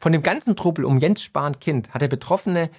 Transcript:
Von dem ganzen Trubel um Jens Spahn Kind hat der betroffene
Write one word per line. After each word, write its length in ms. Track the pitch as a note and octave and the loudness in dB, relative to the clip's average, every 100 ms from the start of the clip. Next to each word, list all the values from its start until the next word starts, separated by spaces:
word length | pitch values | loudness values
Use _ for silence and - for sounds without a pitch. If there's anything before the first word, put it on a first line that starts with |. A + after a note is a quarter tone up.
Von 100 | D#3+ | 2
dem 100 | D#3+ | 2
ganzen 360 | E3 C4+ - G3 | 2 0 -2 0
Trubel 260 | F3 D#3+ | 0 0
um 160 | C#3 C3 | 2 4
Jens 240 | D#3 G#3 | 4 0
Spahn 340 | - C#3+ C#3+ C#3 | -2 -4 -4 -4
Kind 320 | E3 C3+ - | -2 -2 -4
hat 80 | A#2+ | -2
der 80 | C#3 | -2
betroffene 600 | B2+ - F#3+ G3+ F3 E3 | -2 -2 -2 0 -2 -2